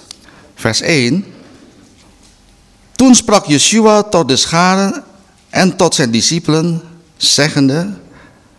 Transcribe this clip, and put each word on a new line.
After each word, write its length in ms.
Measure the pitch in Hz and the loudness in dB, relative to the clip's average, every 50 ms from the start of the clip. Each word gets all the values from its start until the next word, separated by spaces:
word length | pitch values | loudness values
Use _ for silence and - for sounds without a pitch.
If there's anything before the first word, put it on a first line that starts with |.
| - - - _ _ - - - - - _ | -20 -20 -20 _ _ -20 -20 -20 -20 -20 _
vers 260 | - - 113 107 - | -8 -6 -4 -4 -4
één. 440 | - - 170 139 120 120 147 196 196 - - - - - - - - - _ _ - _ _ _ _ _ _ _ _ _ _ _ _ _ _ _ _ _ _ _ _ _ | -2 -2 -2 0 0 -2 -2 -4 -6 -8 -14 -20 -20 -20 -20 -20 -20 -20 _ _ -20 _ _ _ _ _ _ _ _ _ _ _ _ _ _ _ _ _ _ _ _ _
Toen 220 | - - 254 262 247 | -2 2 4 4 4
sprak 320 | - - - 214 190 - | 4 4 2 0 0 2
Yeshua 560 | 147 147 131 - - 208 226 214 220 214 208 | 0 0 0 0 0 2 2 4 4 4 2
tot 260 | 208 208 196 170 160 127 | 2 0 0 0 0 0
de 80 | 131 | -2
scharen 680 | 117 - - 165 170 180 185 190 190 196 196 349 - - - - _ _ _ _ _ _ _ - | -2 -2 -2 0 2 2 2 2 0 0 -2 -4 -8 -12 -16 -20 _ _ _ _ _ _ _ -2
en 220 | 147 185 180 - | 0 0 0 0
tot 180 | - 180 160 - | 0 0 0 0
zijn 160 | - 143 113 | 0 -2 0
discipelen, 720 | 117 113 - - 160 170 - - 151 160 160 175 165 165 - - - - _ _ _ | 0 -2 -2 -2 -2 -2 -2 -2 -2 -2 -2 -2 -4 -6 -8 -14 -20 -20 _ _ _
zeggende: 720 | - - - - - 143 151 - 147 139 131 139 165 180 208 190 - - - - - - - _ _ _ _ _ | -6 -4 -2 0 0 0 0 0 0 0 0 0 -2 -4 -6 -10 -14 -18 -20 -20 -20 -20 -20 _ _ _ _ _